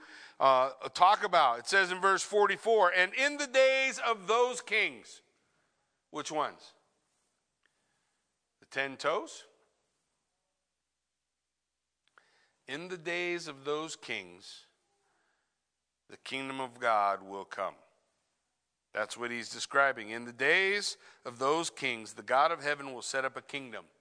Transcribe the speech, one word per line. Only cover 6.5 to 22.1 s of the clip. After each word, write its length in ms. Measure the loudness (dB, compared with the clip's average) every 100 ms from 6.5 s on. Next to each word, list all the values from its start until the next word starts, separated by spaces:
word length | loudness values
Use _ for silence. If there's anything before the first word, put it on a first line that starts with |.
| -8 -20 _ _ _ _ _ _ _ _ _ _ _ _ _ _ _ _ _ _ _
The 80 | _
ten 300 | -6 -4 -4
toes? 480 | -2 -2 -4 -12 -20 _ _ _ _ _ _ _ _ _ _ _ _ _ _ _ _ _ _ _ _ _ _ _ _ _ _ _ _ _ _ _ -10
"In 220 | -10 -8
the 100 | -8
days 480 | -6 -4 -2 -4 -6
of 180 | -8
those 300 | -4 -4 -6
kings, 720 | -10 -8 -8 -10 -18 -20 -20 -20 _ _ _ _ _ _ _ _ _ _ _ _ _ _
the 80 | -20
kingdom 440 | -10 -8 -8 -8
of 200 | -10 -4
God 420 | 0 4 2 0
will 220 | -6 -12
come." 320 | -10 -6 -6 -8 _ _ _ _ _ _ _ _ _ _ _
That's 260 | -6 -6 -6
what 140 | -8
he's 180 | -8 -10
describing. 640 | -10 -2 2 2 0 -8
"In 140 | -10
the 80 | -10
days 640 | -2 2 2 2 -2 -4 -8 -16 -18
of 140 | -14 -2
those 320 | 0 0 -2
kings, 440 | -6 -6 -6 -10